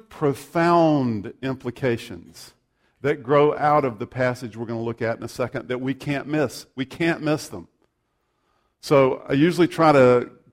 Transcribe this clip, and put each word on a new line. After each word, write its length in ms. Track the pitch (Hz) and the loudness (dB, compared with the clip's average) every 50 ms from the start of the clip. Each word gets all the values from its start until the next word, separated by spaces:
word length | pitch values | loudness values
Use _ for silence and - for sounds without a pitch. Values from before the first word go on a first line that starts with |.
| - _ | -8 _
profound 1200 | - - 156 143 135 - - - - 170 170 175 175 170 165 160 151 143 131 120 113 104 90 117 - - | -8 -2 -2 -2 -2 -2 -8 -6 -2 0 2 4 4 4 4 4 2 2 0 0 -2 -4 -6 -10 -12 -10
implications 1120 | - 135 131 127 - 123 123 - 139 127 113 - - - 95 85 - 73 - - - - _ _ _ _ _ _ _ _ _ _ | -8 -8 -8 -6 -8 -10 -8 -4 -2 -2 -2 -2 -6 -12 -16 -18 -18 -20 -20 -20 -20 -20 _ _ _ _ _ _ _ _ _ _
that 220 | - 143 156 147 120 | -2 -2 -2 -2 0
grow 320 | 117 147 143 147 151 - | 2 4 4 4 4 2
out 300 | - 139 151 147 151 139 | 0 0 2 2 2 2
of 120 | 131 113 | 0 -4
the 100 | 98 127 | -6 -12
passage 480 | - - 127 127 127 123 120 135 110 101 | -8 -4 -2 -2 -2 -2 -4 -8 -12 -10
we're 100 | 113 120 | -10 -8
gonna 160 | 107 117 113 | -8 -6 -6
look 200 | 117 117 117 - | -6 -6 -6 -4
at 160 | 117 113 113 | -4 -4 -4
in 60 | 113 117 | -6 -8
a 40 | |
second 400 | 117 - - 127 117 - 131 - | -12 -6 -6 -6 -6 -6 -10 -8
that 140 | - 123 127 | -6 -8 -6
we 140 | 131 131 135 | -4 -6 -6
can't 320 | 131 - 147 143 135 - | -6 -4 -6 -6 -6 -4
miss. 400 | 127 151 156 147 117 - - - _ - | -4 -2 -2 -2 -2 -4 -10 -18 _ -8
We 100 | 127 131 | -8 -8
can't 360 | - - - 170 170 165 113 | -8 -6 -2 -2 -2 -2 -2
miss 280 | 151 147 151 147 - - | -2 -2 -2 -2 -4 -10
them. 180 | - 90 82 _ _ _ _ _ _ _ _ _ _ _ _ _ _ _ _ _ _ _ _ _ _ _ | -14 -16 -16 _ _ _ _ _ _ _ _ _ _ _ _ _ _ _ _ _ _ _ _ _ _ _
So 420 | - - 156 139 135 127 - - - | -2 2 4 4 4 4 2 -2 -6
I 60 | - 143 | -2 0
usually 340 | 139 151 180 160 156 175 | 2 2 2 4 2 0
try 240 | - - - 165 156 | 0 2 2 4 6
to 400 | 147 139 127 123 123 123 - - - _ _ _ | 6 8 6 6 6 4 2 -2 -12 _ _ _